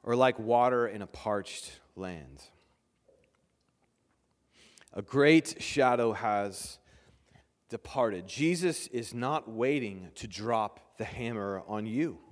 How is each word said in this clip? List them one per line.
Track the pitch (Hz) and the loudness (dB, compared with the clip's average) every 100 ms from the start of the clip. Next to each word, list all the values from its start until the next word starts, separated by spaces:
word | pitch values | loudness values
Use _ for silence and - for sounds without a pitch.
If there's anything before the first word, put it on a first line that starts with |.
or | - | 0
like | 120 127 123 | 4 4 4
water | 110 120 123 123 117 | 2 4 6 4 0
in | 104 | -4
a | 95 | -10
parched | - 110 104 92 - - - _ - | -8 -2 -2 -4 -12 -14 -18 _ -12
land. | 95 85 65 67 - _ _ _ _ _ _ _ _ _ _ _ _ _ _ _ _ _ _ _ _ _ - - - | -10 -10 -14 -20 -20 _ _ _ _ _ _ _ _ _ _ _ _ _ _ _ _ _ _ _ _ _ -20 -20 -12
A | - | -12
great | 101 135 147 160 156 - | -2 4 8 6 4 -8
shadow | - 143 127 123 117 | -4 4 4 6 2
has | 104 113 104 101 95 - - _ - _ _ _ - _ _ _ | 2 0 0 0 -6 -12 -14 _ -20 _ _ _ -20 _ _ _
departed. | 113 - 139 117 92 92 | -12 -6 0 0 0 -8
Jesus | 120 160 175 180 151 - | 0 0 2 0 -2 -6
is | 120 113 | -6 -6
not | 120 127 151 - | -4 -2 -2 -4
waiting | 113 127 147 113 95 90 | 0 2 2 -2 -8 -14
to | - 113 | -12 -12
drop | 92 107 113 107 - - - | -8 -2 0 0 -6 -20 -10
the | |
hammer | 107 - 117 113 101 95 - | -10 -6 -6 -4 -4 -6 -6
on | 107 110 | -6 -4
you. | 117 160 98 - | -2 -2 -6 -18